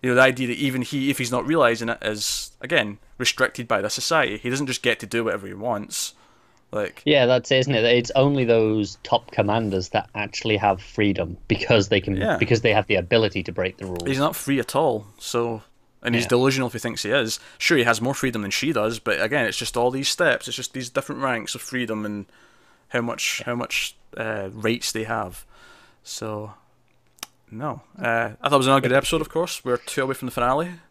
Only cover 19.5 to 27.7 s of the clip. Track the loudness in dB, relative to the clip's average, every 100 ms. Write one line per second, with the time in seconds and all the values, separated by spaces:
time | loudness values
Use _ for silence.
19.5 | -2 -4 0 0 0 -4 2 2 2 -2
20.5 | -8 -8 -8 -4 -6 -4 -4 -2 -2 -6
21.5 | -10 -8 -6 -4 -4 -4 -8 -10 _ _
22.5 | _ _ _ _ -4 -4 -4 -4 -4 -4
23.5 | -6 -4 -4 -6 -10 _ -10 -6 -6 -8
24.5 | -4 -2 -2 -2 -6 -4 -4 -6 -10 -20
25.5 | -20 -20 -20 _ _ -16 -10 -8 -8 -10
26.5 | -16 _ _ _ _ _ _ -20 _ _
27.5 | -10 -8